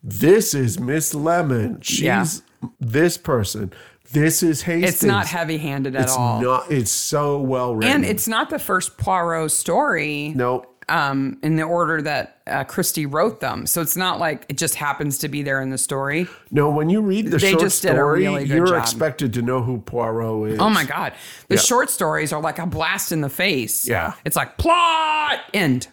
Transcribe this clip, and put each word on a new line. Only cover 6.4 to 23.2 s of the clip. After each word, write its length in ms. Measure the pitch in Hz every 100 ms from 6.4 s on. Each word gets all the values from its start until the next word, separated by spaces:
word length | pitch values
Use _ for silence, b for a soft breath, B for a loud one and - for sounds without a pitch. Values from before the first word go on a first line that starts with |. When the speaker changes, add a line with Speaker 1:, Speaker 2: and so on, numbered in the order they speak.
Speaker 1:
not. 300 | 127 127 -
It's 200 | 147 113
so 480 | - - 151 143 143
well 360 | 135 131 127 113
written. 160 | 226
Speaker 2:
And 140 | 285 -
it's 220 | 208 -
not 220 | 226 302
the 100 | 302
first 380 | - 190 - -
Poirot 540 | - 190 170 165 160
story. 840 | - - 190 294 180 151 147 147 147
Speaker 1:
No. 300 | 123 127 - _ -
Speaker 2:
Um, 500 | 165 143 135 135 -
in 120 | 156 160
the 60 |
order 400 | 160 175 165 160
that, 380 | 151 143 - _ -
uh, 160 | 135
Christie 420 | 135 - 175 - 147
wrote 360 | 147 214 220
them. 260 | 131 107 147
So 120 | 170
it's 160 | 160 -
not 240 | 185 -
like 260 | 165 151 -
it 80 | 139
just 160 | 165
happens 460 | - 147 139 147 135
to 80 | 147
be 160 | 143
there 180 | 143 135
in 80 | 135
the 80 | 131
story. 500 | - 139 139 151 175 B B
Speaker 1:
No, 220 | - 147
when 180 | 147 156
you 120 | 208
read 260 | 214 196 226
the 80 | 165
Speaker 2:
They 140 | 190
Speaker 1:
short 100 | 190
Speaker 2:
just 220 | 202 -
did 80 | 185
a 20 |
Speaker 1:
story, 280 | 143 147 160
Speaker 2:
really 240 | 190 143 139
good 80 | 151
Speaker 1:
you're 80 | 175
Speaker 2:
job. 160 | 170
Speaker 1:
expected 500 | 117 113 156 131 139 110
to 80 |
know 180 | 117 127
who 160 | 120 123
Poirot 720 | - 120 113 113 113 110 107
is. 60 | 110
Speaker 2:
Oh 120 | 202
my 140 | 208 135
God. 280 | 147 151 - B B B
The 100 | 196
Speaker 1:
Yeah. 40 |
Speaker 2:
short 300 | - 240 277
stories 420 | - 165 156 156
are 80 | 151
like 160 | 156 151
a 80 | 170
blast 460 | 156 165 196 -
in 100 | 165